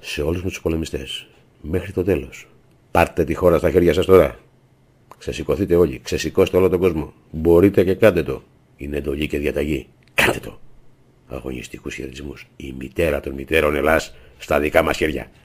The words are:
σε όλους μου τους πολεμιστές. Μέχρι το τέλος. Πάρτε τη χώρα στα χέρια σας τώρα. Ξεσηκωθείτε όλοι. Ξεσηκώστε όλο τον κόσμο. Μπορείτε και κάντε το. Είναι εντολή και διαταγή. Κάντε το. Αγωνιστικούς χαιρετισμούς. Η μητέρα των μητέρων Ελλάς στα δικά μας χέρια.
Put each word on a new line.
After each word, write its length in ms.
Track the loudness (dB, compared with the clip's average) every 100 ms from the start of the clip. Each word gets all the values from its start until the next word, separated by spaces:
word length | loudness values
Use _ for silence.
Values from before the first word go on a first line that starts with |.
σε 220 | -12 -6
όλους 200 | -4 -4
μου 60 | -6
τους 120 | -6
πολεμιστές. 680 | -4 -4 -4 -8 -10 -14 -16 _ _ _
Μέχρι 320 | -8 -6 -4
το 100 | -4
τέλος. 460 | -2 -2 -4 -14 -20 _ _ _ _
Πάρτε 340 | 0 0 0
τη 100 | -4
χώρα 240 | 0 2 4
στα 120 | 4
χέρια 220 | 2 4
σας 140 | 2 6
τώρα. 320 | 6 6 0 _ _ _ _ _ _ -20 -16
Ξεσηκωθείτε 560 | -12 -8 -4 -2 2
όλοι. 260 | 4 2 0
Ξεσηκώστε 520 | -6 -6 -2 0 2 4
όλο 120 | 2
τον 100 | 2
κόσμο. 340 | 2 0 -4 -12 _
Μπορείτε 540 | -2 4 6 6 4
και 100 | 2
κάντε 280 | 4 4 4
το. 200 | -2 -6 -12 _ _ -16
Είναι 200 | -10 -6
εντολή 300 | -4 -4 -4
και 120 | -4
διαταγή. 480 | -4 -4 -4 -4 -8 _ _
Κάντε 240 | -2 -2 -2
το. 200 | -8 -16 -20 -20 -20 _ _ _ -16
Αγωνιστικούς 680 | -12 -10 -10 -12 -14 -14
χαιρετισμούς. 540 | -12 -12 -14 -14 -16 -20 -18
Η 180 | -14 -12
μητέρα 420 | -10 -4 -2 -2
των 120 | -6
μητέρων 420 | -10 -2 0 2
Ελλάς 400 | 2 2 0 0 -12 -20 -14
στα 220 | -2 0
δικά 220 | 2 2
μας 140 | 2 0
χέρια. 340 | -2 -4 -10 _